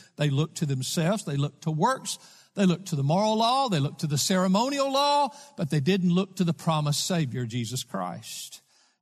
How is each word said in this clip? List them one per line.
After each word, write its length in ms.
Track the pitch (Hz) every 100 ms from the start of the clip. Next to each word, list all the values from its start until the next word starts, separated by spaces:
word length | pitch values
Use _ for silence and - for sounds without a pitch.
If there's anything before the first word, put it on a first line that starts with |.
| - -
They 120 | 147
looked 300 | 135 160 -
to 80 | 151
themselves, 580 | 131 127 - 160 214
they 120 | - 139
looked 240 | 143 -
to 80 | 165
works, 480 | 156 226 262 240 - - - _
they 120 | - 190
looked 220 | 170 -
to 80 | 143
the 60 |
moral 340 | 135 175 220 220
law, 320 | 226 269 269
they 120 | 170
looked 200 | 143 -
to 60 | 160
the 120 | 143
ceremonial 760 | - 185 190 190 254 277 277
law, 420 | 269 285 285 285 - - -
but 140 | 151
they 100 | 156
didn't 300 | 135 196 175
look 260 | 175 196 -
to 80 |
the 100 | 170
promised 520 | - - 156 147 147 -
Savior, 400 | 175 143 127 120
Jesus 380 | 123 110 127
Christ. 760 | - 95 90 110 - - - - _ _ _ _